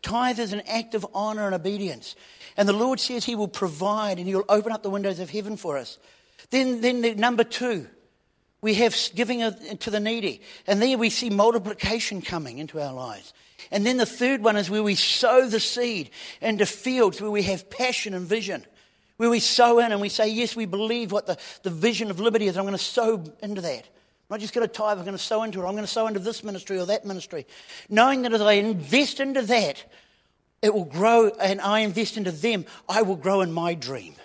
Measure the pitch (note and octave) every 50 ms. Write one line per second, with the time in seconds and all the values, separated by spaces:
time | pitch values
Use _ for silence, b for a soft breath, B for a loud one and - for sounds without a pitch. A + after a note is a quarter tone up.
0 | - - F#3+ A#3 B3 B3 B3 G#3 A#3+ G3+ G3 G#3 - - A3 A3+ A3+ A3+ - G#3+
1 | F3+ - - G3 G#3 G#3+ G#3+ G#3+ G#3+ G3+ F#3+ F3+ D#3 F#3+ G3+ G#3 G3+ F#3 C#3 A2+
2 | - - - B B B B B B B B - G3+ G3+ G#3 G#3 A3+ B3+ C4 A3+
3 | - - B3+ A#3+ - - A#3+ G#3+ G#3 G3 - - G3+ F3+ D3+ D3 F#3 G3+ G#3 G#3+
4 | G#3+ G#3 F#3+ F3+ F3+ F#3 F#3+ F#3+ G3+ - G3+ G#3 G#3 A3+ A3+ G#3+ - G3+ G3 G3+
5 | G3+ G3 F#3+ D#3+ F#3 D3+ D3 G#3+ G3+ G#3 A3 G3 - F3 D3 C#3 B2 - - _
6 | b b b b b b b b b b - C4 C4 B3+ B3 A#3 A3+ B3 B3 B3
7 | A#3 A#3 A3+ G#3 G#3+ B3 B3 G#3+ A3+ A#3 - - B3 B3 A3+ F3+ C3 - - _
8 | _ _ _ _ _ _ _ _ _ _ _ _ - G#3+ G#3+ F#3 A#3+ A3+ - -
9 | - - - E3+ A#3+ G#3 B3 A#3+ A#3 A3+ G#3 - - - - - - A#3 G3+ G#3+
10 | G#3 A3 A3+ A#3 G3 F3+ A#2+ - B B B B B - G3+ G3 A3 B3+ C4 A#3
11 | A#3 A3+ - - B3 A#3+ G3+ G3+ G3+ A3+ A#3+ A#3 F3+ G3+ G#3 - - F#3+ A3 A#3
12 | G#3+ - G#3 F#3+ D#3 - F3+ E3+ D#3 C3 A#2 B2+ D#3 D3+ - E3 D3 C#3 C3 B2+
13 | B2+ A#2+ G#2+ G2 - - - B B B B B B B B G3+ G3+ A#3 B3+ B3+
14 | A#3 - - - B3 B3+ C#4 B3+ G#3 A3+ G#3+ G#3 G3+ E3 G3 G#3+ G#3+ G#3 G3 -
15 | - - - - - A#3 A#3+ B3+ C4 B3 G#3 A3 - - - A#3+ A#3+ A#3+ A3+ F#3+
16 | D3 - B B B B B B B A3+ A3 G3+ G3+ - - - - B3+ B3+ B3+
17 | A#3 G3 E3 - G3 G#3+ G#3 G#3 F#3+ F3+ G3 E3+ - _ - - A#3+ B3+ A#3+ -
18 | - G#3+ G3 F#3 F3+ E3 G3+ A3+ G#3 F#3+ F#3 C#3 - _ _ b b b b b
19 | b b b _ A3+ A#3 A#3 A#3 - - - - A#3+ A#3+ A#3+ A#3 A#3 A#3 G#3+ G3+
20 | G3+ G3+ - - A3 G#3+ A3 A3 A#3+ A3+ - A#3 A3+ F#3+ E3+ G3+ A3 A3 A#3 A#3+
21 | A#3 F#3+ F#3+ G#3 G3 - F3+ B B B B B B F#3+ E3+ D#3 E3 A#3 A#3 F3+
22 | A3+ G#3+ F#3+ E3 G#3 A#3 A3 A3+ G#3+ G3 E3+ F#3 G3 G3 G3 F#3+ - - - B3+
23 | A#3 A3 A3+ G3+ E3 D3+ - _ - G3+ G#3 F#3+ F3 E3 C3+ A2+ G#2 - _ _
24 | _ _ _ _ _ _ G3 A3 G3+ G#3+ - B3 A#3 A3 A3+ - G#3+ G#3+ G#3 F#3+
25 | F3 F#3+ G3 F3+ - - A3 G#3+ A3+ A3 F#3 F#3+ F3+ F3+ G3 G#3 G#3+ - - A#3
26 | A3 A3 G#3+ G3 F3+ G#3+ A3+ - - G#3+ G3+ F#3 - - G3 F#3 F3+ F3 G#3 A3
27 | - G#3 F#3+ F#3 - - - D#3 C3 B B B B B B B B B G3+ G#3+
28 | A#3 C4 C#4 C4 B3 B3 A3+ A3 G#3 G#3 G#3 G3+ G3+ A3 A3 F3+ D3 C3+ F3 C4+
29 | D4 - - - C#4 C4+ C4+ C4+ B3 G3 B3 A#3 G3+ D3+ C#3 - - b b b
30 | b b b b b b b b _ _ _ _ - G#3+ G#3 G#3+ F3 D3 C3 D#3+
31 | G3 A3 A#3 A#3 A3+ G#3 - - - F#3+ G3 G3 D#3 G3 G#3 A3 A3 G#3 F3 G3+
32 | A3+ F#3+ - A3 G3+ F3+ E3 D3+ D#3 A#3 A3+ G3 D#3+ B B B B - F3+ G#3+
33 | A3+ F#3+ G3 E3 C3+ F#3 G3 G3 F#3 E3+ E3 E3 E3 F3 F3 E3 B2+ B2 C3+ -
34 | - - - - -